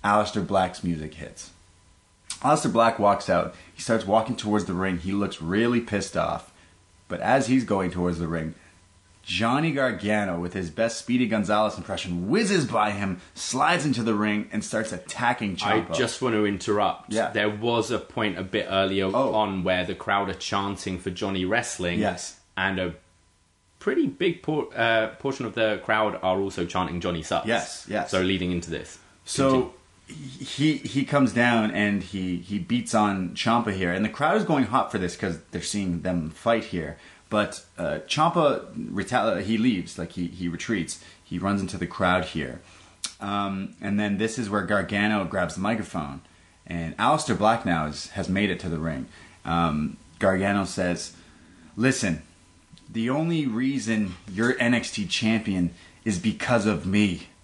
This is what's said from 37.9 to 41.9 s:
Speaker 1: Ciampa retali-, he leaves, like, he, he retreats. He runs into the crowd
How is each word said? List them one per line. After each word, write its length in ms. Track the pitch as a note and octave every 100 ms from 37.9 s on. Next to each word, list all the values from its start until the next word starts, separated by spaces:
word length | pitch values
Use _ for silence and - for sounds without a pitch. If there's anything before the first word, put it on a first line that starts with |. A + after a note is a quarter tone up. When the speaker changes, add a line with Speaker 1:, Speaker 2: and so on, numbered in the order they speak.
| D2+ -
Speaker 1:
Ciampa 580 | - D#3+ E3+ D3 G2+ - - -
retali-, 500 | G2+ F#2 A#2+ G#2+ F#2+
he 140 | G2 A2
leaves, 400 | B2 G2 E2+ -
like, 140 | E2+
he, 140 | - F2
he 200 | F2+ F2
retreats. 520 | E2+ - G#2 D#2 - - -
He 160 | - F2+
runs 200 | F#2+ G2+
into 160 | F#2 F2+
the 120 |
crowd 380 | F2